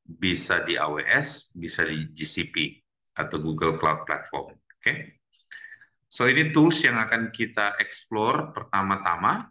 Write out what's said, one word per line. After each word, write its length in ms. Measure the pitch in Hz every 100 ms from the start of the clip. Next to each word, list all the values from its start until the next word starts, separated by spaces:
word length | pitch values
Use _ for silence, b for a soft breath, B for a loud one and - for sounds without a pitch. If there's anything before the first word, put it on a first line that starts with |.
bisa 600 | - - 92 87 - 87 85
di 80 |
A 160 | 76 76
W 100 | 76 -
S, 480 | 127 147 - -
bisa 320 | 85 82 - 80
di 240 | 78 78
G 160 | - 78
C 240 | - 80
P 240 | 82 73 - _ _ _
atau 220 | - 76 78
Google 380 | 78 78 82 78
Cloud 260 | 80 78 -
Platform. 480 | 76 - 71 67 -
Oke? 680 | _ _ - 151 156 - _ _ _ B B B B B _
So, 160 | - 123
ini 240 | 135 156
tools 300 | 156 160 165
yang 140 | 135 117
akan 300 | 110 113 113
kita 460 | - 110 - 104 101
explore 720 | 104 - - 110 110 151 156
pertama-tama. 920 | - 95 98 98 98 92 85 101 202 -